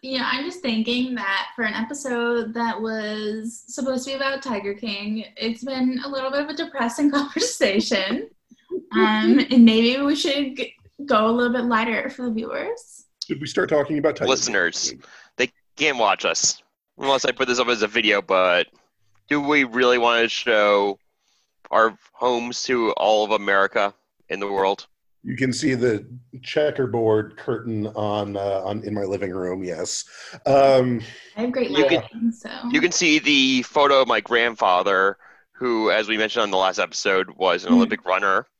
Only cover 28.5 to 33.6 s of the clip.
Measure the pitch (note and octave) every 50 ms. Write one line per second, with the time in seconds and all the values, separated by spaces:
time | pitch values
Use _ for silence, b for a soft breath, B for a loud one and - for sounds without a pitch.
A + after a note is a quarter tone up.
28.5 | G2 F#2+ F#2 G2+ G#2 G#2+ - G#2 G#2+ G2+ G2 F#2 G2+ G2 G2+ F#2 F2+ F#2+ F2+ F2+
29.5 | F#2 F#2+ F2+ F2+ E2 D#2+ F2+ - - - - B B B B B B B - C3+
30.5 | C#3 C#3 C#3 C3+ C3+ C3 B2+ B2 A#2+ A2 A2+ B B B B B B G#3 A#3+ B3
31.5 | B3 C4 A#3+ - C#4+ - - - - - - - - A3 A#3 A3+ - - - -
32.5 | - - - A#2+ C3 D3+ D#3 F3 E3+ - F3+ D#3 D3+ D#3 A2+ D3 C#3+ C#3 C3 C3
33.5 | C3 B2+